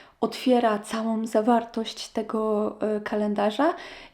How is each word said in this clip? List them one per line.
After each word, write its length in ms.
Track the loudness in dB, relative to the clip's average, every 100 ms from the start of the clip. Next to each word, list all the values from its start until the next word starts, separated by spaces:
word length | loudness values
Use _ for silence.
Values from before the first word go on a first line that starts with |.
| -20 _
otwiera 560 | -4 0 4 4 4 0
całą 480 | -2 -4 -2 -2 0
zawartość 800 | 2 4 4 2 -6 -6 -8 -8
tego, 680 | -6 -4 -2 0 0 0 -2
e, 200 | -2 -2
kalendarza 760 | -2 -2 0 0 0 2 0 0 -8 -16 -16